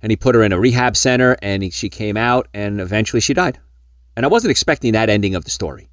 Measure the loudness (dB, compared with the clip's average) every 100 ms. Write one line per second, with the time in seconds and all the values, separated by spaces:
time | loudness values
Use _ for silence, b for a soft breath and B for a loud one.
0 | -2 0 2 4 4 4 2 2 0 0
1 | 0 2 2 2 -2 -4 -4 -6 -10 -6
2 | -4 -2 0 0 -2 -8 -6 -6 -2 -2
3 | 0 -2 0 0 0 -4 _ _ _ _
4 | _ -4 2 2 2 -2 0 0 0 0
5 | 2 2 0 -4 -6 -8 -8 -8 -20